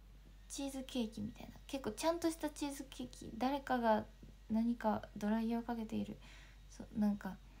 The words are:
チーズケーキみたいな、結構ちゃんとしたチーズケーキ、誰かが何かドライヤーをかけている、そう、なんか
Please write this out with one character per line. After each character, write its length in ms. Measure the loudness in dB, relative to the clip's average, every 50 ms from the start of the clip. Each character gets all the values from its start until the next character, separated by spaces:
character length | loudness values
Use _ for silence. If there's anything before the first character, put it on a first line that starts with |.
| -20 -20 -20 -20 -20 -20 -20 -18 -14 -10
チ 120 | -6 -4 -4
ー 80 | -2
ズ 120 | -2 -4 -4
ケ 180 | -2 0 0 0
ー 60 | 0
キ 120 | 0 -4
み 80 | -6 -6
た 140 | -6 -8 -12
い 40 | -12
な、 60 | -14 -14 -8
結 160 | -6 -4 -2
構 100 | -2 -2
ち 140 | -2 2 2
ゃ 60 | 2
ん 80 | 4 4
と 100 | 4 2
し 80 | 2 2
た 120 | -2 -4
チ 160 | -2 -2 -2
ー 80 | -2 -2
ズ 120 | -4 -8 -8
ケ 160 | -8 -8 -8
ー 20 | -8
キ、 240 | -8 -10 -10 -8 -2 0
誰 240 | 2 2 2 0
か 180 | 0 2 2 4
が 240 | 6 6 6 6 4 0 -8 -16 -16 -16 -16 -12 -4 0
何 260 | 2 4 4 4 2
か 260 | 2 4 2 2 2 0 -4 -6
ド 140 | -2 2 2
ラ 100 | 2 2
イ 120 | 2 2
ヤ 80 | 0 0
ー 20 |
を 20 | 0
か 140 | 0 -2 -2
け 80 | -2
て 100 | -2 -2
い 80 | -2 -2
る、 140 | -2 -4 -8 -12 -16 -16 -16 -16 -18 -18 -18 -18 -16
そ 140 | -14 -12 -12
う、 160 | -4 2 4
な 80 | 4 6
ん 80 | 4
か 220 | 4 0 -4 -8 -8 -12 -16 -18 -18